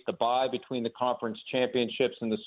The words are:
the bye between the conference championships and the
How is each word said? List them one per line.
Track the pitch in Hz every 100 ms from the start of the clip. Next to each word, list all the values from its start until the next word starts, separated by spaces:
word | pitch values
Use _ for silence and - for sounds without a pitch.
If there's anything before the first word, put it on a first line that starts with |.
| -
the |
bye | 92 117 123 131
between | 123 - 127
the | 113
conference | - 127 120 117 110 -
championships | 131 123 123 113 - 127 -
and | 117
the | 107